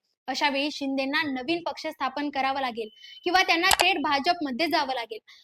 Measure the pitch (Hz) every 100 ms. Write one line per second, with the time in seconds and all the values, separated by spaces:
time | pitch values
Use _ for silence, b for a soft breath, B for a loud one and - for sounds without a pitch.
0 | _ _ - 262 294 269 294 - 277 269
1 | 269 294 311 254 254 339 330 277 311 302
2 | 269 277 294 277 269 277 254 226 220 B
3 | B B 349 370 370 330 370 - 359 339
4 | 302 285 311 349 285 233 330 320 269 254
5 | 226 220 - B